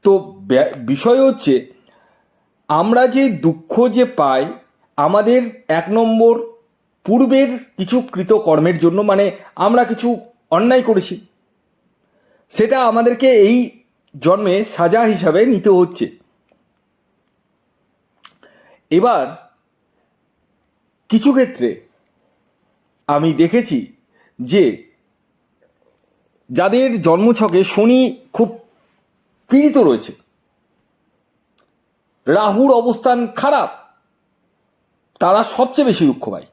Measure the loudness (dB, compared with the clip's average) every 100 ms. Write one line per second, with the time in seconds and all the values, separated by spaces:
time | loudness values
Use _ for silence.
0 | 2 0 -2 -20 -2 0 0 -4 -6 -2
1 | 0 2 2 0 -2 -2 -2 _ _ _
2 | _ _ _ _ _ _ -4 -2 0 0
3 | 0 0 -2 0 -4 -4 -6 -2 0 0
4 | -2 -2 -2 -2 -4 -10 _ _ _ -4
5 | 0 0 2 0 -2 -12 -6 -6 -2 -2
6 | 0 2 2 2 -6 -18 _ _ _ _
7 | -2 0 2 2 0 -4 -14 -12 -4 -4
8 | -4 -10 0 0 2 0 0 0 0 0
9 | 0 0 0 -4 -20 -4 0 2 0 -4
10 | -4 -4 -10 _ _ 0 2 0 2 -2
11 | -2 -14 _ _ _ _ _ _ _ _
12 | _ _ _ _ _ -2 0 0 0 2
13 | 0 2 2 4 4 2 0 _ _ _
14 | _ -4 0 0 0 -2 -4 -2 0 2
15 | 0 0 0 2 2 2 2 2 2 -2
16 | -10 -10 _ _ _ _ _ _ _ _
17 | _ _ _ _ _ _ _ _ _ _
18 | _ _ -20 _ _ _ _ _ _ 0
19 | 2 0 -4 -12 _ _ _ _ _ _
20 | _ _ _ _ _ _ _ _ _ _
21 | _ -2 0 0 -2 -4 -8 -8 _ _
22 | _ _ _ _ _ _ _ _ _ _
23 | -4 -2 -2 0 0 0 -2 -6 -6 _
24 | _ _ _ -14 -2 0 0 -2 _ _
25 | _ _ _ _ _ _ _ _ _ _
26 | _ _ _ _ _ -2 0 2 0 0
27 | 0 2 2 2 0 0 0 0 2 2
28 | 2 -4 _ -4 -4 -4 _ _ _ _
29 | _ _ _ _ _ 2 2 2 2 0
30 | -4 -20 _ _ _ _ _ _ _ _
31 | _ _ _ _ _ _ _ _ _ _
32 | _ _ -2 0 0 2 2 2 2 -2
33 | -2 -2 -4 -4 -2 -2 -4 -10 _ _
34 | _ _ _ _ _ _ _ _ _ _
35 | _ _ 0 0 -2 -4 -2 0 0 2
36 | 0 0 -8 -12 -16